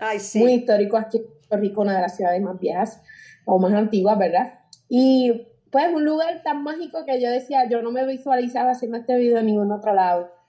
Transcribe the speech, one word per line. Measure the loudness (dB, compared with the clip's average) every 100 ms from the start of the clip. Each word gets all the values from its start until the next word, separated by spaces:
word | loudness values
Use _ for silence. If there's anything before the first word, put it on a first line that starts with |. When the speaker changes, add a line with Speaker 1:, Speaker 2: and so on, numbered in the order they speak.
Speaker 1:
Ay, | -4 -6
sí. | -2 2
Speaker 2:
muy | 4
histórico | 4 2 2 2 -2
aquí | -2 -6
en |
Puerto | -6 -18 _ -2
Rico, | -2 -2
una | 0 0
de |
las | -2 -2
ciudades | -2 0
más | -2 -4
viejas | -4 -4 -6 -8 -20 -20 -20 -12
o | 0 2
más | 4
antiguas, | 2 2 0 2 2
¿verdad? | 2 0 -2 -6 _ -20 -2
Y, | 2 4 4 2 0 -6 _ _
pues, | 0 0
un | 0
lugar | 0 0 -2 -4
tan | -6 -6
mágico | -6 -8 -10 -10 -4
que | -2
yo | -2
decía, | -2 -2 0 0
yo | 0
no | -2
me | -4 -4
visualizaba | -4 -2 -2 0 -2 -2
haciendo | -2 -6 -6
este | -2 2
video | 2 2
en | 2
ningún | 0 0
otro | -2 0
lado. | 2 2 0 -4 -14